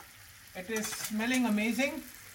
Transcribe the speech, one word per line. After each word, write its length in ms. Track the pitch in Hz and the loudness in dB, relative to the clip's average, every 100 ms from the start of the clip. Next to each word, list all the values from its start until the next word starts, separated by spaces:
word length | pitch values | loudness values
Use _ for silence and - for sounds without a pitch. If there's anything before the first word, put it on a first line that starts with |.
| - - - - - 180 | -8 -20 -20 -20 -14 -12
It 120 | 180 | -4
is 180 | 220 214 | -2 -2
smelling 580 | - - 214 233 254 233 | -4 -4 0 2 4 4
amazing। 460 | 208 220 226 277 294 - - - | 4 4 4 2 0 -8 -14 -16